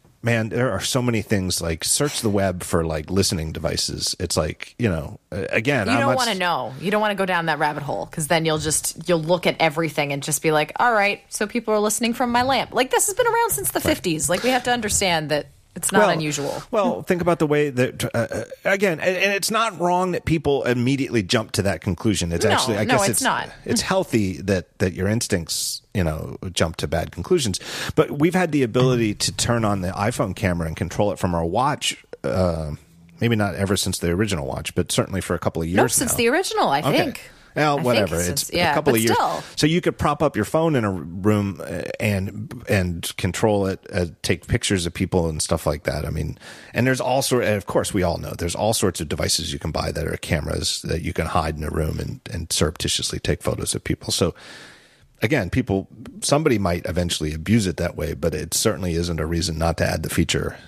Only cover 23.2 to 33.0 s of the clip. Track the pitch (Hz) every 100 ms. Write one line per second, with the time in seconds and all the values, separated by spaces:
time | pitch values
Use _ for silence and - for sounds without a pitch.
23.2 | 262 139 - - - 226 - - - 117
24.2 | 98 78 95 95 - - 101 90 95 110
25.2 | - 95 80 - - - - 107 85 78
26.2 | 80 - 95 85 85 80 - 78 82 -
27.2 | 90 180 117 90 - - - - 156 123
28.2 | 160 185 180 147 123 117 127 123 113 101
29.2 | - - - 117 110 101 90 90 101 -
30.2 | 117 90 95 87 80 78 82 - 104 87
31.2 | 95 85 85 98 135 139 - - - -
32.2 | - 95 90 80 78 73 - -